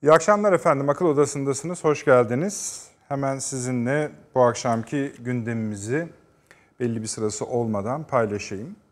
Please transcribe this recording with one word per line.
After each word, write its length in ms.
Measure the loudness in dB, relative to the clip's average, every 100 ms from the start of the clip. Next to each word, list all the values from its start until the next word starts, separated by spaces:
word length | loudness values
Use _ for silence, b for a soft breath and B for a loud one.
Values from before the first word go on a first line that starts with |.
İyi 100 | 6
akşamlar 400 | 6 6 2 4
efendim, 360 | 2 2 2 0
Akıl 180 | 0 2
Odası'ndasınız, 760 | 2 2 0 -4 -4 -6 -2
hoş 200 | 0 0
geldiniz. 840 | 6 6 6 0 -2 -6 -10 -12 -18 _ _
Hemen 300 | -4 -4 -4
sizinle 720 | -6 -6 -4 -2 0 0 -2 -8 -6
bu 80 | 4
akşamki 720 | 4 4 -2 -2 -2 -4 -6 -8
gündemimizi 880 | -6 -4 -4 -4 -4 -6 -4 -4 -4 -12 _ _ b b b _
belli 220 | -4 -4
bir 40 | -6
sırası 400 | -4 -4 -4 -4
olmadan 560 | -2 -2 -2 -2 -6
paylaşayım. 760 | -2 0 0 -2 -6 -10 -12 -16 _